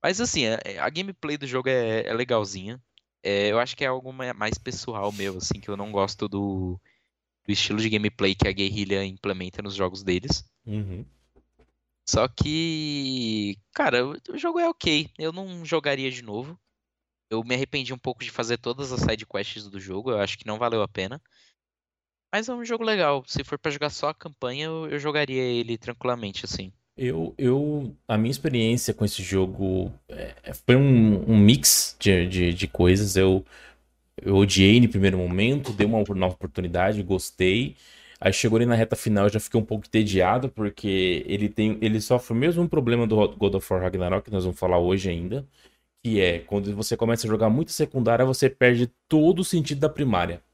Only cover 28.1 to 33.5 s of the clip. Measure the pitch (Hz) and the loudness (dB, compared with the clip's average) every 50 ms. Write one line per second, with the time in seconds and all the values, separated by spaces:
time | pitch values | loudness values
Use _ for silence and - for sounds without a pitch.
28.1 | 113 107 110 117 139 139 - - 127 120 113 113 117 123 - - 107 - 110 101 | 0 0 0 0 -2 -2 -4 -2 0 2 2 2 2 0 0 -4 -2 -2 -2 -2
29.1 | - - 95 87 92 95 95 92 95 - 98 95 92 92 92 92 - - _ _ | -2 -4 -6 -2 0 0 0 0 -2 -4 -2 -2 0 -2 -2 -4 -8 -12 _ _
30.1 | - - - - - - _ - - - _ - 123 127 139 139 131 120 110 107 | -16 -14 -14 -14 -14 -16 _ -14 -14 -10 _ 6 6 6 8 8 8 8 8 6
31.1 | 104 95 - - 113 107 101 104 123 139 - - - - - - - _ - 104 | 6 4 4 4 8 8 10 10 8 8 6 4 4 4 2 -2 -6 _ 2 4
32.1 | 95 90 87 90 92 92 90 87 87 90 98 - - - 87 90 92 98 107 101 | 4 4 4 2 2 2 2 2 2 0 -4 -8 2 4 6 6 8 6 4 2
33.1 | 92 95 95 95 95 95 92 _ | 2 4 6 6 4 4 0 _